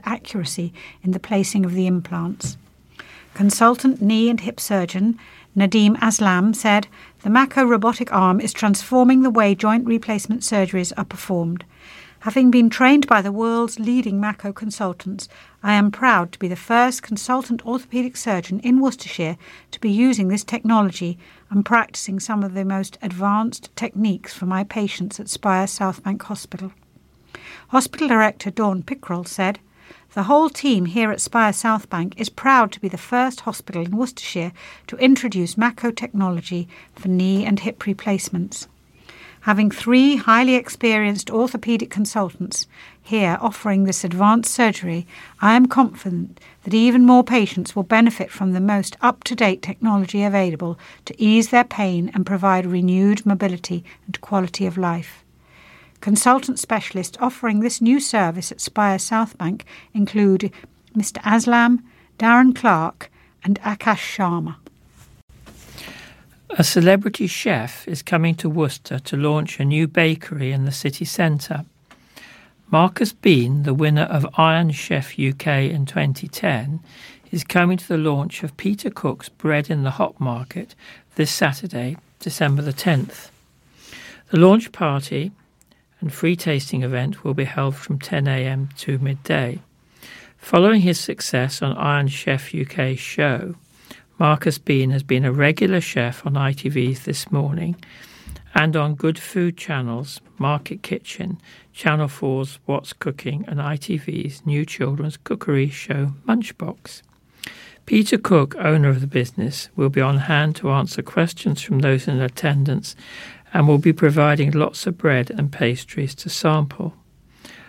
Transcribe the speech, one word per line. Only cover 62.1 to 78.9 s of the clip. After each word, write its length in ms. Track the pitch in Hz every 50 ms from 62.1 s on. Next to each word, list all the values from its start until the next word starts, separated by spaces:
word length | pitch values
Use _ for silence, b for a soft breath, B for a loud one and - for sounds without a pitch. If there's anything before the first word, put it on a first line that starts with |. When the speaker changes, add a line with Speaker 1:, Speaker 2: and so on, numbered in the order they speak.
| b -
Speaker 1:
Darren 380 | 220 226 240 247 254 254 247
Clark, 540 | - - 226 185 160 160 170 - - - b b b b b b b -
and 160 | 185 202 190
Akash 560 | - 214 208 202 - 226 208 - - - -
Sharma. 380 | - 196 175 175 170 160 165 156 - _ - - _ _ _ _ _ - - - - _ _ - - - - - - B B B B B B B B B B B B B B B _ _ - 427
Speaker 2:
A 80 | - 160
celebrity 640 | - - 180 170 180 196 196 202 214 - - 220
chef 600 | 170 - - - 233 170 120 110 131 - - -
is 140 | - 165 139
coming 340 | - - 175 160 160 170 165
to 120 | 165 - 160
Worcester 500 | 151 165 156 135 - - - - - 131
to 180 | - - - 143
launch 420 | 147 151 151 156 151 151 - -
a 40 | 139
new 200 | 139 147 151 165
bakery 680 | 147 - 175 165 160 160 160 - - 170 143 131 131 139
in 120 | 135 135
the 80 | 139 135
city 320 | - - 147 139 - 170
centre. 640 | - - - 175 160 151 147 - - 160 147 160 - _ _ _ B B B B B B B B B B B B B B B _ -
Marcus 420 | - 156 175 185 - - 247 208 -
Bean, 520 | _ - 214 165 127 120 123 139 147 143
the 100 | 143 131
winner 300 | 143 160 151 151 151 160
of 220 | 170 170 147 139 - - -
Iron 320 | 160 160 160 165 170 160
Chef 480 | 143 - - - 165 139 139 - - -
U 160 | 135 135 135
K 360 | 139 - 160 143 139 135 135
in 140 | 165 147 139
twenty 440 | 139 - 165 147 139 131 - - 143
ten, 520 | - - - - 143 113 120 143 156 165 B B B B B B B B B _
is 140 | - 170 -
coming 320 | - - 180 175 180 185
to 100 | 175 -
the 120 | - 175 160
launch 440 | 156 156 143 139 143 - - - -
of 140 | 151 -
Peter 320 | - - 196 208 202 -
Cook's 400 | 220